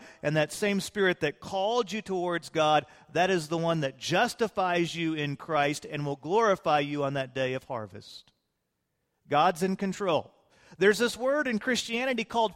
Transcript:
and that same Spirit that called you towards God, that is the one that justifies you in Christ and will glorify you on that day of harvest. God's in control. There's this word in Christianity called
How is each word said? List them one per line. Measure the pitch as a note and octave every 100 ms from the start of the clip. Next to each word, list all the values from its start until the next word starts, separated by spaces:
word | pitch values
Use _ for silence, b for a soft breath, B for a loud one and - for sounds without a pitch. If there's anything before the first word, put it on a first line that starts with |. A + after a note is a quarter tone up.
| B B
and | D3 D#3
that | D3+
same | - G#3 G3
Spirit | - G#3 F#3+ F3
that | D3+ -
called | - F#3+ G3+ A#3+ F#3+
you | G#3+
towards | G3 F#3 F3 E3+ -
God, | D#3+ D3+ D3+ - B B
that | D#3 F#3
is | F#3 D3+
the | E3
one | E3 E3
that | C3+ C3
justifies | B2 F3+ A#3+ - D#3 - F#3 F3 E3+
you | E3 D#3+
in | D#3 D3
Christ | C3+ - D3+ C#3+ D3 -
and | D3 C#3+
will | C#3
glorify | D3+ G#3 A3 F#3 E3+ D3+
you | C#3+ C#3+
on | C#3
that | C#3 C3
day | B2+ B2+
of | C3
harvest. | - A#2+ G#2 G#2 - - - _ _ _ _ _ _ _ _ _ -
God's | C#3+ F3 E3
in | F#3
control. | F#3+ G3 F3+ G3 C#3+ - _ _ B B B
There's | G3 G3+
this | A#3+ G#3+
word | B3+ D4 C4+
in | G#3+
Christianity | C4 A#3+ - A#3 C4 A#3+
called | A3 A#3 A3